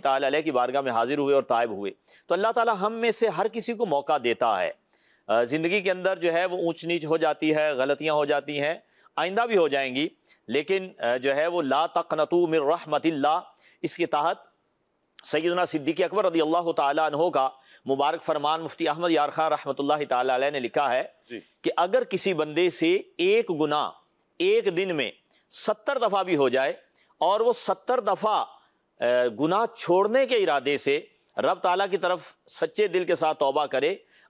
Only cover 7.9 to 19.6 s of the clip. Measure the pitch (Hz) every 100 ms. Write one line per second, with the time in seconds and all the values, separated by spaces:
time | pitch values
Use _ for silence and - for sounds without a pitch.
7.9 | 143 156 151 147 143 143 147 147 190 _
8.9 | _ _ - 175 202 240 202 156 139 131
9.9 | 127 160 - _ _ - 135 156 190 185
10.9 | - 117 127 135 139 170 175 139 139 170
11.9 | 175 - 156 147 175 170 160 139 170 156
12.9 | 147 160 151 143 170 - _ _ _ 160
13.9 | - 165 147 151 - - _ _ _ _
14.9 | _ _ - - 151 170 180 175 156 139
15.9 | 160 175 196 190 165 156 170 170 160 143
16.9 | 151 156 147 175 143 131 - _ - 123
17.9 | 135 143 165 - 151 147 160 160 - 156
18.9 | 151 175 156 147 160 160 151